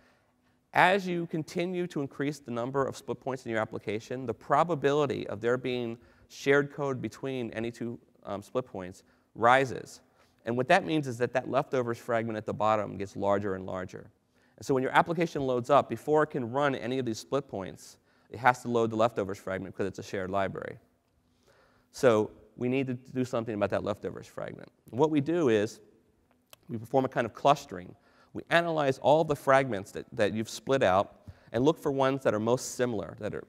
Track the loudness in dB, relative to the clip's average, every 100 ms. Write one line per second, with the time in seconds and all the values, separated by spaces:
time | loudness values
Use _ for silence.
0 | _ _ _ _ _ _ _ 4 6 4
1 | 0 -4 -4 -6 -6 -4 -4 -4 -4 -4
2 | -6 -4 -4 -4 -8 -6 -2 0 -2 -2
3 | -8 -8 -6 -8 -4 -2 -2 -4 -6 -6
4 | -6 -8 -6 -6 2 2 4 2 2 2
5 | 2 0 -6 -4 -2 0 -2 -4 -4 -8
6 | _ _ _ -4 2 4 2 -2 -6 -4
7 | -6 -8 -8 -6 -6 -6 -6 -6 -8 -10
8 | _ _ -10 -10 -6 -6 -6 -8 -12 -14
9 | _ _ _ 2 6 6 4 -4 -12 -18
10 | _ _ _ _ -4 0 4 2 2 -2
11 | -2 -2 -2 -2 -2 -2 0 0 -2 -4
12 | -2 -2 -2 -4 -4 0 2 2 0 -6
13 | -10 -4 2 2 0 -6 -6 -8 -8 -12
14 | -18 _ _ _ _ -10 -2 0 2 4
15 | 4 2 -2 -2 -2 0 4 4 4 -2
16 | 0 2 2 -2 -4 0 0 0 -4 -4
17 | -4 -6 -4 -4 -4 -8 -8 -12 -18 -20
18 | _ _ _ 0 2 2 2 0 2 2
19 | 2 2 -4 -6 -6 -6 -6 -6 -6 -6
20 | -8 -6 -2 -2 -2 -4 -10 -12 _ _
21 | _ _ _ _ _ _ _ _ _ 0
22 | 4 4 2 -6 -20 -6 -2 -2 -2 -6
23 | -8 -6 -4 -4 -4 -2 0 0 -2 -4
24 | -8 -10 -14 -12 -12 -12 -18 _ -8 0
25 | 2 2 0 2 4 4 2 -4 -20 _
26 | _ _ _ _ _ -20 -12 -12 0 2
27 | 2 0 -4 2 2 2 0 -14 -14 -20
28 | _ _ _ -14 0 0 2 0 0 2
29 | 4 4 2 0 4 4 4 -2 -6 -12
30 | -8 0 0 0 -6 -8 -2 2 4 4
31 | 2 -4 -20 -20 _ 0 2 2 0 0
32 | 2 2 0 0 2 0 -2 -4 -2 -2
33 | -8 -8 -8 -8